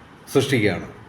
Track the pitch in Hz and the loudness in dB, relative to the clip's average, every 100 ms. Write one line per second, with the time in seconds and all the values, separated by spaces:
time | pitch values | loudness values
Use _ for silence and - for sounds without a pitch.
0 | - - - 139 127 131 104 87 - - | -20 -20 -2 0 2 2 0 -2 -8 -16